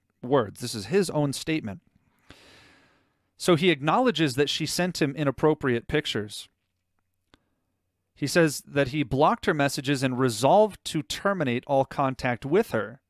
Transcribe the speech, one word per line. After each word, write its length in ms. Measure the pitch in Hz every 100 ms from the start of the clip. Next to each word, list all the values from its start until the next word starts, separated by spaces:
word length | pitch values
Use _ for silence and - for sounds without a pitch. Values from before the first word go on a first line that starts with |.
| _ _
words. 400 | 123 139 101 -
This 140 | 123 113
is 120 | 98
his 220 | 190 175
own 240 | 151 147
statement. 480 | - - 160 - 92 _ _ _ _ - - - - - _ _ _ _ _ _ -
So 140 | -
he 160 | 160 180
acknowledges 640 | 147 151 202 254 160 151
that 160 | 123 143
she 160 | - 156
sent 340 | - 180 -
him 160 | 143 151
inappropriate 720 | 143 - 156 156 139 117 -
pictures. 600 | 147 - 110 104 - - _ _ _ _ _ _ _ _ _ _ _ _ _ _ _ _ -
He 100 | 143
says 380 | 180 160 - -
that 220 | 139 135
he 160 | 151
blocked 420 | 131 131 165 226 -
her 80 |
messages 480 | 156 139 - 131 139
and 160 | 135 123
resolved 680 | 131 107 135 190 214 - -
to 180 | -
terminate 600 | - - 196 190 135 120 -
all 180 | 135 127
contact 640 | - 135 127 127 120 135
with 240 | 180 226
her. 280 | 113 101 - _